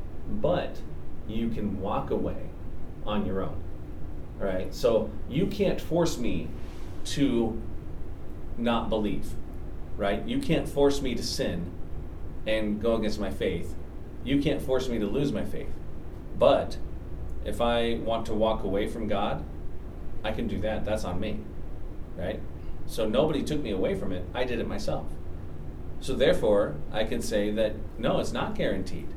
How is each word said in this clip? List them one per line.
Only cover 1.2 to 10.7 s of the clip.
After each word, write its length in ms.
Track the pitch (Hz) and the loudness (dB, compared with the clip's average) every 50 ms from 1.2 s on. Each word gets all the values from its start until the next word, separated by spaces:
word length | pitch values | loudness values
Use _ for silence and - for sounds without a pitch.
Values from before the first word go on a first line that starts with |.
| - - | -2 -2
you 200 | 104 113 117 113 | 0 0 0 2
can 320 | - 113 104 95 92 90 | 0 0 0 0 0 0
walk 300 | 95 98 113 139 - - | 0 0 0 0 0 0
away 380 | 113 101 95 90 90 - - - - - - - - - - - - - - | 0 0 0 0 0 -2 -2 -4 -4 -6 -4 -4 0 0 0 -2 -2 -2 -2
on 200 | 104 107 104 92 | 0 2 2 2
your 160 | 87 95 95 | 2 0 0
own, 140 | 95 - - - - - - - - - - - - - - - - - - - | 0 0 0 -2 -2 -2 -4 -4 -6 -6 -4 -4 -2 -2 -2 -4 -4 -6 -4 -2
right? 340 | 101 98 95 110 113 - - | 0 0 0 0 0 -2 0
So 360 | - - 117 113 107 - - - - - - | 2 4 4 4 4 2 0 -2 -2 -2 0
you 180 | 123 151 196 | 0 2 2
can't 340 | 208 - - 196 170 - - | 2 2 2 2 2 2 0
force 380 | - - 160 175 165 - - - | 0 2 2 4 4 4 2 2
me 300 | - - - 82 - - - - - - - - - - - - - | 2 2 2 2 0 -2 -4 -6 -6 -6 -6 -6 -6 -4 -2 -2 -2
to 560 | - - 143 139 127 117 117 117 113 117 104 - - - - - - - - - - - - - - - - - - - 120 | 0 2 2 4 4 4 4 2 2 0 -2 -2 -2 -4 -4 -4 -4 -4 -4 -2 -4 -4 -4 -4 -6 -4 -4 -4 -4 -2 0
not 300 | 117 120 117 117 117 - | 2 2 2 2 2 0
believe, 460 | 110 110 104 101 - - - - - - - - - - - - - - - - - | 0 2 2 2 2 2 0 0 0 -2 -2 -4 -6 -6 -6 -6 -6 -6 -4 -4 -2
right? 300 | - 101 101 107 107 113 | 0 2 2 2 0 0
You 120 | 117 127 139 | 0 0 0
can't 280 | - - 160 - - | 2 4 2 2 2
force 320 | - | 0